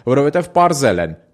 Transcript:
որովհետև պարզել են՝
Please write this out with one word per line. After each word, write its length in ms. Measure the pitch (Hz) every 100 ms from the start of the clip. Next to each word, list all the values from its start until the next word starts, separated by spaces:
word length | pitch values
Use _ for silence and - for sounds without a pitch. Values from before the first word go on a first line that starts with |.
որովհետև 480 | - 127 143 180 165
պարզել 520 | - 175 151 131 90
են՝ 80 | 82 80 _